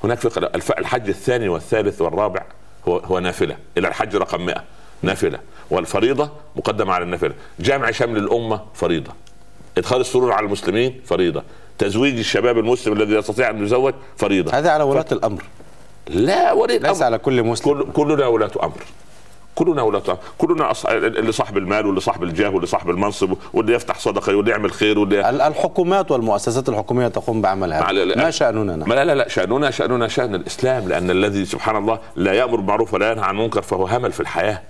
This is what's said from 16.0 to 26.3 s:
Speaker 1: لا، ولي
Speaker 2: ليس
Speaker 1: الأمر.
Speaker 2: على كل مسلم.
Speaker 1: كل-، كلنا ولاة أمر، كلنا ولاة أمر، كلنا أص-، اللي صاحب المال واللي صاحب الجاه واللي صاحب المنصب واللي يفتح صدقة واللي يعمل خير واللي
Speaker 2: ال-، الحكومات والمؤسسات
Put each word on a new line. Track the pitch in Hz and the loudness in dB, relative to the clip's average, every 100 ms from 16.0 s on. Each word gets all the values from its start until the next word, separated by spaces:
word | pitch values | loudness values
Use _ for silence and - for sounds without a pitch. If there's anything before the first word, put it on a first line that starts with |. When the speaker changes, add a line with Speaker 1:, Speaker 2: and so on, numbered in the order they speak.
| - | -4
Speaker 1:
لا، | 82 131 196 - | 0 2 4 4
ولي | 403 466 - | 4 2 2
Speaker 2:
ليس | |
Speaker 1:
الأمر. | 147 190 | 2 2
Speaker 2:
على | 131 113 | 2 2
كل | - 131 | 2 2
مسلم. | 113 120 147 143 | 2 0 0 0
Speaker 1:
كل-، | 131 | 0
كلنا | 123 143 151 131 | 0 2 4 4
ولاة | 113 104 - | 4 2 0
أمر، | 82 - - - - - - - - | -4 -4 -14 -18 -18 -18 -18 -18 -12
كلنا | - 165 151 | 0 2 2
ولاة | 110 101 95 | 2 0 -2
أمر، | 92 - - | -4 -6 -2
كلنا | 165 165 147 | 0 2 2
أص-، | - - | 0 0
اللي | 113 107 113 110 | 2 2 2 0
صاحب | 110 123 98 | 0 0 0
المال | 92 104 104 | 0 0 2
واللي | 95 | 0
صاحب | 92 98 | 0 -2
الجاه | 87 80 104 | -4 0 2
واللي | 95 85 | 2 0
صاحب | 98 87 | -2 0
المنصب | 87 101 107 95 95 - | 0 0 0 -2 -2 -2
واللي | - 104 | -2 2
يفتح | 120 - - | 0 0 -2
صدقة | 117 98 101 101 | 0 0 2 2
واللي | 104 | 4
يعمل | 104 104 | 2 0
خير | - 107 107 | 2 2 4
واللي | 101 101 101 | 4 4 2
Speaker 2:
ال-، | 135 | 2
الحكومات | 143 151 180 - 175 196 185 | 0 2 -2 0 2 2 2
والمؤسسات | 135 113 | 0 2